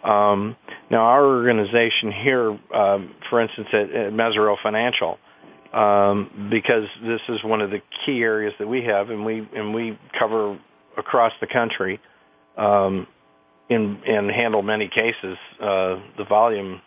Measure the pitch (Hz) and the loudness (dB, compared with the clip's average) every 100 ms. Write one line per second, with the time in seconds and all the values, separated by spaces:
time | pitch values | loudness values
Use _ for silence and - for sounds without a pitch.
0 | - 104 104 101 104 120 - - - 117 | 2 4 4 2 -2 -8 -18 -20 -2 2
1 | 113 131 143 131 120 113 101 117 113 - | 6 6 6 4 2 2 2 2 2 0
2 | 113 98 120 131 113 104 _ 95 101 101 | -4 -2 0 2 0 -4 _ 0 2 2
3 | 90 - - 120 113 - 107 110 101 117 | -2 -16 -2 0 0 -4 -2 0 0 -2
4 | 104 107 113 107 107 101 110 107 123 - | -4 0 0 2 2 2 -2 0 -2 -2
5 | 82 - _ _ - - - - 104 101 | -4 -6 _ _ -20 -20 -8 0 4 4
6 | 101 101 101 104 101 110 - 120 104 95 | 4 2 -2 -8 -4 -2 2 0 0 -10
7 | 113 113 - 113 107 110 101 101 _ - | -6 -6 -4 -6 -2 -2 -2 -4 _ -8
8 | - 131 113 107 107 98 104 127 120 101 | -4 0 0 0 -2 -6 -6 -4 0 0
9 | 104 110 110 110 107 - 107 110 117 107 | 0 -4 -4 -6 -8 -8 -6 -4 -6 -10
10 | - - 110 110 104 98 _ _ _ - | -12 -4 -2 0 -2 -6 _ _ _ -12
11 | - 127 113 - - 131 117 - 95 95 | -2 2 2 0 -4 -2 -2 -2 -6 -6
12 | _ _ _ _ _ - 107 101 98 95 | _ _ _ _ _ -2 2 4 4 0
13 | 90 _ _ _ _ _ _ 117 107 101 | -6 _ _ _ _ _ _ 0 0 -4
14 | - 110 101 101 117 107 101 107 101 113 | 0 0 2 0 0 0 0 -2 -2 0
15 | 113 113 95 90 - - 107 95 95 92 | -2 -2 -8 -12 -16 -8 -2 0 0 -4
16 | 104 - 98 104 117 107 98 95 | -8 -12 0 4 4 2 -6 -12